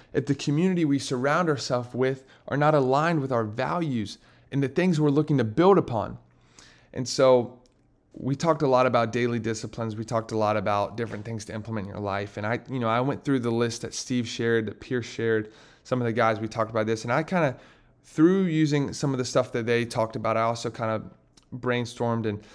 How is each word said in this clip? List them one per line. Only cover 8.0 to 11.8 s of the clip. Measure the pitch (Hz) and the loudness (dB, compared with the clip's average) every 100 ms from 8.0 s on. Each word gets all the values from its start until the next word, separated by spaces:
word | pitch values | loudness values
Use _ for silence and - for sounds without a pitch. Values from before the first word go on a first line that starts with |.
| _ | _
we | - - | -10 -6
talked | 139 170 151 | -2 0 2
a | 147 | 4
lot | 127 127 | 4 4
about | 117 113 | 4 0
daily | 117 120 120 | 0 0 0
disciplines. | 110 110 110 - 113 107 | -2 -6 -8 -6 -6 -6
We | |
talked | 110 117 110 | -4 -4 -2
a | 110 | 0
lot | 107 107 | 2 2
about | 101 104 101 107 | 0 0 -2 -4
different | 113 104 | -8 -8
things | 107 113 - | -8 -10 -8
to | |
implement | 107 110 110 | -10 -8 -8